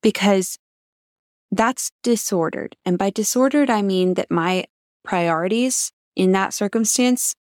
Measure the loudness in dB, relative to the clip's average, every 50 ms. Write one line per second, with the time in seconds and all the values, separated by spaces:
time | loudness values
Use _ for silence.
0 | 2 0 0 2 2 2 2 2 0 -4 -10 -14 _ _ _ _ _ _ _ _
1 | _ _ _ _ _ _ _ _ _ _ -2 0 0 0 0 -4 -8 -10 _ _
2 | 0 0 0 0 0 -4 -2 -2 -2 -2 -4 -8 -10 -10 -14 _ _ -2 0 0
3 | 0 -2 -2 -2 -4 -2 2 2 2 2 4 2 2 2 2 0 0 0 2 2
4 | 2 2 0 -2 -2 _ -2 0 0 0 0 -2 -4 _ _ _ _ _ _ _
5 | _ -4 -2 0 0 0 0 0 0 0 0 0 0 0 -2 -4 -4 -6 _ _
6 | _ _ _ 2 2 4 4 2 2 -2 -2 -4 -4 -2 0 -2 0 0 0 2
7 | 2 2 2 0 -2 -6 -6 _ _